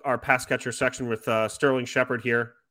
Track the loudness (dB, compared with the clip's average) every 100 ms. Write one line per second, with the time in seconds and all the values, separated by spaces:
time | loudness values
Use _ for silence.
0 | -4 -2 2 0 2 -4 -2 -2 -2 -2
1 | -4 -4 0 0 0 2 2 2 0 0
2 | 0 -2 0 0 -2 -8 _